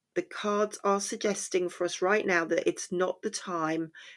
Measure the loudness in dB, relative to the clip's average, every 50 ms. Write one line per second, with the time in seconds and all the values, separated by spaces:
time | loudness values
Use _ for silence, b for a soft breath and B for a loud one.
0 | _ _ _ -4 -4 -4 -8 -4 -2 0 2 2 2 0 0 -2 2 2 2 2
1 | 2 -2 -4 -2 0 0 0 0 -2 0 0 0 0 0 -2 -2 -2 -4 0 0
2 | 2 2 4 2 4 4 2 2 2 2 2 2 2 0 0 -2 -4 -4 0 0
3 | 2 0 0 -2 -6 -6 -6 -6 -6 -6 -4 -2 0 0 0 -2 -2 -6 -8 B
4 | B B B